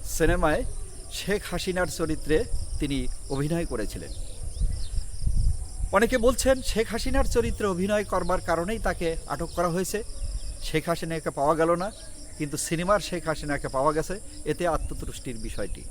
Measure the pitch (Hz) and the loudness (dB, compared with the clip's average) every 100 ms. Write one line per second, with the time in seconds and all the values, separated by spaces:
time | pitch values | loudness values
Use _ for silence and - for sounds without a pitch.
0 | - - 156 175 165 156 - - - - | -4 2 2 4 2 2 -2 -6 -8 -10
1 | - - 180 202 - 175 - 180 180 - | -10 -6 -2 -2 -2 -4 -2 0 -2 0
2 | 160 151 - 160 - - - - 147 135 | 0 0 2 2 4 0 0 -2 0 0
3 | 127 - - 139 147 170 170 120 101 - | 0 -2 -4 -2 0 0 -2 -2 -4 -6
4 | 73 - - - - - - - - - | -8 -6 -6 -6 -6 0 0 2 0 0
5 | - - - - - - - - - 190 | 0 0 4 6 4 2 -4 -4 2 4
6 | 233 254 233 247 254 262 254 - 226 220 | 4 6 4 4 4 4 2 0 0 0
7 | 262 262 - 240 233 208 208 175 196 208 | 2 4 4 4 2 0 0 0 2 0
8 | 202 185 175 180 - 165 175 226 190 175 | 2 0 2 0 2 0 0 0 0 0
9 | 170 165 - 143 165 - 175 170 185 208 | 0 -2 -4 -4 -2 0 0 2 -2 -4
10 | - - - - - - - 156 170 165 | -6 -4 -4 -4 -6 -6 -2 -2 0 -2
11 | 165 160 160 151 143 160 165 170 196 - | -2 -4 -4 0 2 4 4 2 0 -6
12 | - - - - 147 143 - 165 175 208 | -14 -12 -12 -6 -4 -4 -2 -2 2 2
13 | - 175 160 151 151 143 135 131 147 156 | 2 -4 -2 -2 -2 -4 -2 2 2 2
14 | 156 196 - - 151 147 175 147 - - | -2 -6 -8 -8 -4 0 0 0 -2 -4
15 | - - 139 113 110 - - - - | -8 -8 -8 -8 -6 -4 -4 -6 -8